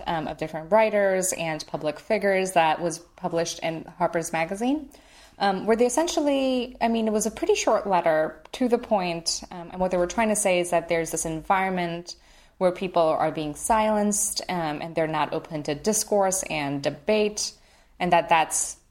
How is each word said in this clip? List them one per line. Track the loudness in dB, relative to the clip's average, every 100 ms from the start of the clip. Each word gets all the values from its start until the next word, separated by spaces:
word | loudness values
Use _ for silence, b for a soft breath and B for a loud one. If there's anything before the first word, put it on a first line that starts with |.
| -6
um, | -4 -4
of | -6
different | -8 -6 2
writers | 4 4 4 2 2 0
and | -2 -4 -6 -6
public | -4 -4 -4
figures | -2 0 2 2 2
that | 4 4 2
was | -2 -6 -14 -8
published | -4 -2 -2 -4
in | -6 -6 -8 -2
Harper's | -2 0 -2
Magazine, | -2 -2 -2 0 -2 -4 B B B B B
um, | 0 0 2
where | 4
they | 4
essentially, | 2 0 0 2 2 2 0 -4 -2
I | 0
mean, | 2 2
it |
was | 0 -2
a |
pretty | -2 0 2
short | 2 2 2
letter | 2 4 2 0 -6 -12
to | -2 0
the | 0
point, | 2 0 0 -4 -4 -6 -8
um, | -14 -10
and | -4
what | 0
they | 0
were | 0
trying | 0 0
to | 2
say | 2 2
is | 2
that | 0 0
there's | -2 -2
this | -4 -4
environment | -4 0 0 0 -2 -4 -6 -10 -18 b b b b
where | 0
people | 0 0 2
are | 4 4 0
being | -2 -6 -6
silenced, | 0 2 4 2 2 0 -2 -4 -4
um, | -4 -4 -4
and | -4
they're | -2 0
not | 0 -2
open | -4 -6 -6
to | -4
discourse | -2 0 0 2 2 2 0
and | -4 -4 -4 -2
debate, | -4 -4 0 2 2 -2 -8 -10 b b b b
and | 2
that | 2 4
that's | 2 2 -2 -4 -8 _